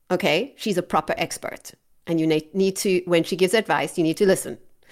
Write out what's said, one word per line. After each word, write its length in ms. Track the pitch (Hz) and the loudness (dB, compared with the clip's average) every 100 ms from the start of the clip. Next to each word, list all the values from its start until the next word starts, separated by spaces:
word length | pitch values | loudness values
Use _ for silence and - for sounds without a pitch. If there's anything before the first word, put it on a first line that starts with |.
| - | -4
okay? 420 | 180 185 156 285 - | -2 2 0 -2 -6
She's 220 | 220 175 | -4 -2
a 60 | |
proper 320 | 170 156 - - | 0 -2 -2 -4
expert, 540 | 170 - - - - - _ _ - | -4 -6 -10 -12 -18 -20 _ _ -4
and 160 | 165 | 0
you 60 | 160 | 2
ne-, 220 | 156 151 | 0 0
need 220 | 190 190 190 | 0 0 0
to, 240 | 208 180 180 | 0 0 2
when 180 | 170 | 0
she 120 | 165 175 | 2 0
gives 200 | 185 226 | 2 2
advice, 420 | 196 151 151 - | 0 -2 -2 -2
you 60 | |
need 140 | 160 160 | 0 2
to 100 | 196 | 2
listen. 320 | 190 - - - _ - | 2 -2 -12 -18 _ -20